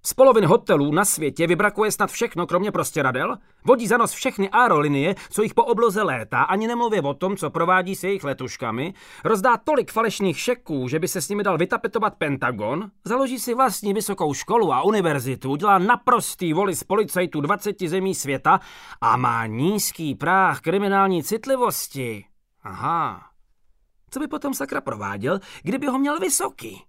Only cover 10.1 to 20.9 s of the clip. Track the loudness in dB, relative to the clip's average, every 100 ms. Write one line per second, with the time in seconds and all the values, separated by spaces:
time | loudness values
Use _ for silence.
10.1 | 0 -2 -2 -2 -4 -4 -4 -2 -2 -2
11.1 | -4 -4 -2 0 0 0 0 -2 -2 -2
12.1 | -2 -4 -2 -2 -2 -4 -4 -6 _ -4
13.1 | 0 0 -2 -4 0 0 0 -2 -2 -2
14.1 | -2 -2 -2 0 2 4 4 2 2 2
15.1 | 0 -2 -6 -4 0 4 4 4 2 4
16.1 | 2 0 -4 -2 0 0 -4 -2 0 0
17.1 | 0 -2 -2 -2 -2 -2 -4 -4 -2 -2
18.1 | -2 -4 -2 2 2 2 -20 -20 -2 2
19.1 | 2 2 0 -2 0 0 2 -2 -4 -6
20.1 | -2 2 4 4 0 -2 0 2